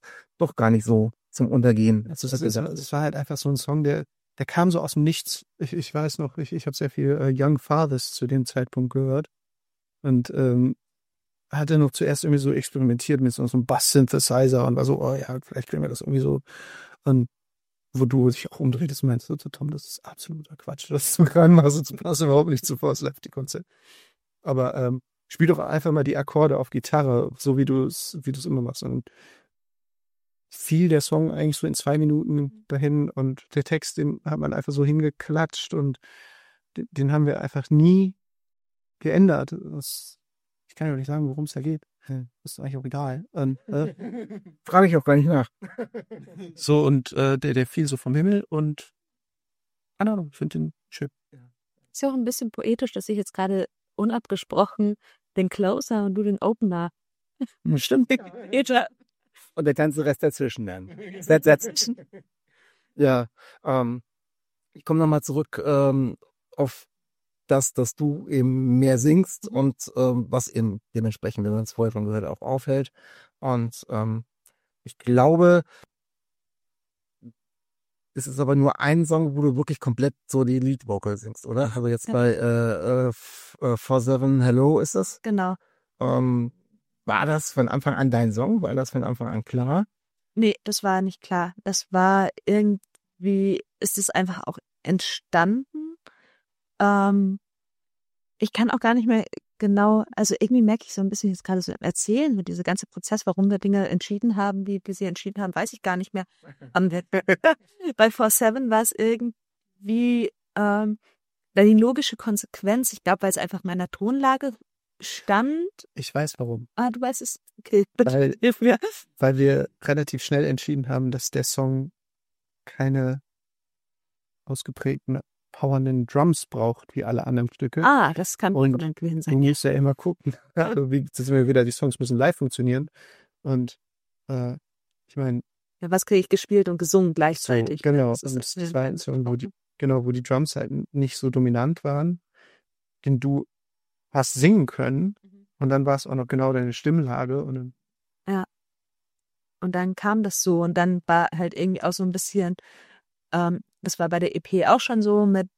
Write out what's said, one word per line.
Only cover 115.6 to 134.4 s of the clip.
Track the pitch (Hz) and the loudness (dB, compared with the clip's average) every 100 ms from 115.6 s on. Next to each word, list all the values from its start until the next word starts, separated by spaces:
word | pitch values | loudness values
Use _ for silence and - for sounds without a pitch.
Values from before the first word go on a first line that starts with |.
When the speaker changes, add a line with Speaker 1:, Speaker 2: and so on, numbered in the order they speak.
| 370 - - | -6 -10 -20
Speaker 2:
Ich | 147 - | -14 -8
weiß | 143 151 - | -4 -4 -6
warum. | 120 117 120 - | -6 -8 -8 -4
Speaker 3:
Ah, | 247 | -4
du | 240 | -2
weißt | 254 262 | -6 -6
es? | - - _ _ | -10 -12 _ _
Okay, | - 202 196 - | 2 2 2 2
bitte | 170 | 2
Speaker 2:
Weil | 135 139 - | 4 2 2
Speaker 3:
hilf | 240 - | 0 4
mir. | 240 285 427 - - - | 4 4 0 -10 -14 0
Speaker 2:
weil | 135 131 | 2 4
wir | 139 139 135 _ | 4 4 -2 _
relativ | - 143 143 131 | -2 -2 -2 -6
schnell | - 143 147 | -2 0 0
entschieden | 131 - 143 127 | -2 -2 -4 -2
haben, | 131 131 | -2 -2
dass | 127 - | -4 -4
der | 139 | -4
Song | - - 131 131 151 _ _ _ _ _ _ _ - | -4 -2 -2 -2 -6 _ _ _ _ _ _ _ -16
keine | - 135 135 127 139 _ _ _ _ _ _ _ _ _ _ _ _ - | -4 0 0 -2 -4 _ _ _ _ _ _ _ _ _ _ _ _ -10
ausgeprägten, | 135 - - 135 139 - 131 - _ _ | -10 -10 -6 -4 -4 -4 -6 -8 _ _
powernden | - 139 135 131 131 117 | -4 0 0 0 0 0
Drums | 143 170 156 - | 2 4 2 -2
braucht, | 120 113 - _ 135 | -2 -2 -2 _ -8
wie | |
alle | 113 117 - | -4 -4 0
anderen | 123 120 | -2 -2
Stücke. | - 131 160 240 | -4 -4 2 4
Speaker 3:
Ah, | 277 156 | 4 2
das | 165 185 - | 0 -6 -4
kann | 185 147 | -2 2
Speaker 2:
Und | 135 123 | 2 2
Speaker 3:
Grund | 160 - | -4 -6
gewesen | 170 160 | -6 -4
Speaker 2:
du | |
Speaker 3:
sein. | 160 135 | 0 2
Speaker 2:
musst | 139 147 | 2 2
ja | 139 | 0
immer | 139 139 | 2 0
gucken. | 135 180 170 - - _ | 0 -4 -4 -6 -8 _
<laughs> | 170 | -2
Ja, | 170 | 0
du, | 196 131 | 0 0
wie, | 139 139 | -2 -2
das | - 131 | -6 0
sind | 135 | 2
wir | 127 | 4
wieder, | 127 120 | 4 4
die | |
Songs | - 143 - | 0 -2 -2
müssen | 123 120 | -2 2
live | 156 - | 2 0
funktionieren. | 131 - 123 131 151 _ - _ _ _ | -4 -2 0 0 -4 _ -20 _ _ _
Und, | 143 127 123 - _ _ _ _ - | -2 -2 -2 -8 _ _ _ _ -8
äh, | 127 | -6